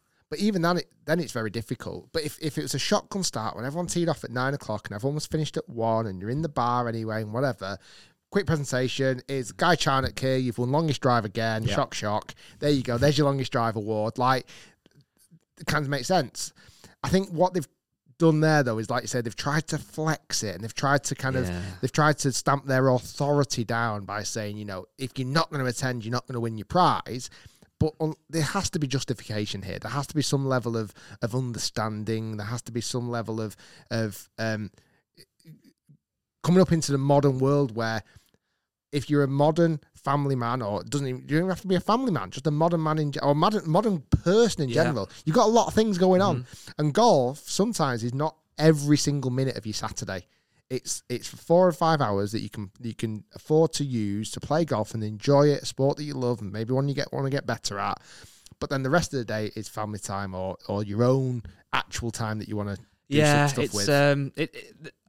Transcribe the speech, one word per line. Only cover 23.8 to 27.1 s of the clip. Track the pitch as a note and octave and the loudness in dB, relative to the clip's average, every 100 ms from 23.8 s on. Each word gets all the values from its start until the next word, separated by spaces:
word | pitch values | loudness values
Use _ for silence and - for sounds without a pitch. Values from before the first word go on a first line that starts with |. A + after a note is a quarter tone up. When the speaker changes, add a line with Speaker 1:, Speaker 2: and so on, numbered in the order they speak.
| A#2 G#2 G2 | -2 -4 -6
Speaker 1:
by | G#2 | -8
saying, | G2 A#2 G#2 G#2 | -6 -6 -6 -8
you | |
know, | G#2 F#2 - - | -10 -10 -12 -10
if | C3 - | -10 -6
you're | B2+ | -2
not | D3+ E3 | 0 0
gonna | D3 B2+ | -2 -4
attend, | A#2 C3 B2 G#2+ | -2 -4 -4 -4
you're | |
not | B2 - | -6 -6
gonna | B2 | -6
win | A#2 A2 | -4 -6
your | |
prize. | - F3+ E3 G#2 - | -2 4 4 2 -4